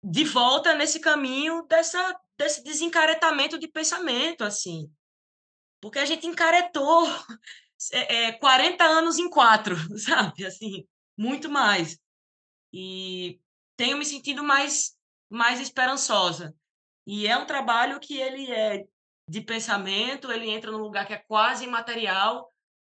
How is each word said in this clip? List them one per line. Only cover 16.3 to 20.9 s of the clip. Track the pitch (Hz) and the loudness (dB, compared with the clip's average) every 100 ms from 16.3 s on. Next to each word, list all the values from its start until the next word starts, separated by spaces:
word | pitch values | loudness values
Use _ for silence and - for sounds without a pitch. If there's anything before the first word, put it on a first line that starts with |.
| 156 160 - _ _ _ _ - | -2 -12 -16 _ _ _ _ -10
E | 208 208 | -4 0
é | 254 | 0
um | 285 | 0
trabalho | 285 240 233 262 285 | -4 0 2 0 -2
que | - 277 | -10 -6
ele | 262 269 262 | -6 -6 -6
é | 226 214 196 - _ _ _ - | -2 -2 -4 -10 _ _ _ -12
de | 190 | -10
pensamento, | - 226 226 202 190 196 247 269 269 | -6 -6 -2 -4 -2 -2 -2 -6 -6
ele | 226 226 | -6 -4
entra | 214 220 | -8 -6
num | 220 | -8
lugar | 214 | -6